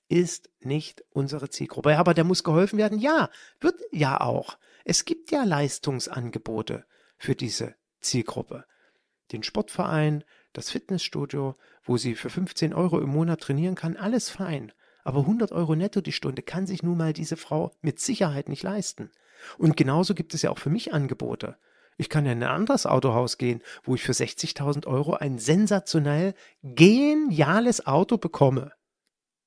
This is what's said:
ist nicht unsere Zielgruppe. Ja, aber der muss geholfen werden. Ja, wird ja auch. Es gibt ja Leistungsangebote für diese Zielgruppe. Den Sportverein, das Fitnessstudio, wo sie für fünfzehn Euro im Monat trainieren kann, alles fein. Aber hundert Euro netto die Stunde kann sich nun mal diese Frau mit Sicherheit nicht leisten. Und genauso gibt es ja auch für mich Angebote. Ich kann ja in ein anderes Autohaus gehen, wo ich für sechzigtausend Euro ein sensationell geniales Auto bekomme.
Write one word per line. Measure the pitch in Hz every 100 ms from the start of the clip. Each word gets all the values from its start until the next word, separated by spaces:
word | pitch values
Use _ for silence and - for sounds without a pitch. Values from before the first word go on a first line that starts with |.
| -
ist | 175 175 - _ _
nicht | 127 151 - - -
unsere | - 139 147 139
Zielgruppe. | - 143 135 147
Ja, | 151
aber | 175
der | 165
muss | 170 185
geholfen | - 160 196 214
werden. | 214 214
Ja, | 269 320 190 - - _
wird | 339 - 466
ja | 160 139 139
auch. | 120 127 - - _ _ -
Es | 175
gibt | - 330 -
ja | 302
Leistungsangebote | 220 143 143 - 151 127 - 131 120 113 - 110 113 117 - _ _ -
für | -
diese | 131 120 - - - _ _
Zielgruppe. | - 127 110 123 - 131 - _ _ _ _ _ _
Den | 110
Sportverein, | - 214 - - - 156 151 147 - _ _
das | - -
Fitnessstudio, | - - 185 - - 143 147 135 131 _ _
wo | - 120
sie | 120
für | 113 -
fünfzehn | 180 185 - 170
Euro | - 180 170
im | 143
Monat | 147 165 160
trainieren | - 143 180
kann, | 185 165 170
alles | 208 240 -
fein. | - 185 143 110 _ _ _
Aber | - 139 139
hundert | 226 208
Euro | 170 160
netto | 160 202 196
die | 160
Stunde | - 139 131
kann | - 180
sich | 190 180
nun | 170 170
mal | 160
diese | 156 156 160
Frau | - 156 170 _
mit | 151 -
Sicherheit | - - 175 139 -
nicht | 143
leisten. | 190 208 - - - _ _ - - -
Und | 160 -
genauso | 135 156 190
gibt | 170 -
es | 160
ja | -
auch | -
für | 139
mich | 208 -
Angebote. | 160 139 - 123 - - - _ _ _ -
Ich | -
kann | 151
ja | 143
in | 117
ein | 127
anderes | 147 220 277 -
Autohaus | 135 135 113 123 -
gehen, | 123 117 - -
wo | - 127
ich |
für | -
sechzigtausend | 120 120 - 160 - 143 147 -
Euro | 135 147
ein | - 143 123
sensationell | 117 175 214 202 - 160 147 147 190 190 - _
geniales | 135 123 180 240 294 302 294 156 143 196 123 -
Auto | - 143 196 233
bekomme. | 170 - 135 131 143 _ _ _ _ _ _ _